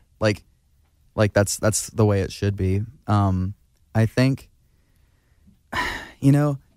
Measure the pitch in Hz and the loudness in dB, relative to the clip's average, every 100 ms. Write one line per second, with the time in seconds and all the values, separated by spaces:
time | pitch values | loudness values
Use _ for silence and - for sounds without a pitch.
0 | _ _ 107 104 - _ _ _ _ _ | _ _ -2 -2 -8 _ _ _ _ _
1 | _ - 107 101 101 - 107 - - 117 | _ -2 2 2 0 0 -2 -2 -6 0
2 | 107 98 - - 101 98 95 98 110 - | 2 2 -2 -4 -4 -2 -2 -2 -4 -12
3 | - 104 98 92 92 104 _ _ _ 113 | -2 0 2 0 -4 -8 _ _ _ 0
4 | 110 - 131 135 - _ _ _ _ _ | 0 2 0 0 -8 _ _ _ _ _
5 | _ _ _ _ _ _ _ - - - | _ _ _ _ _ _ _ -6 -6 -8
6 | - - 139 143 147 139 - | -14 0 2 4 2 -2 -10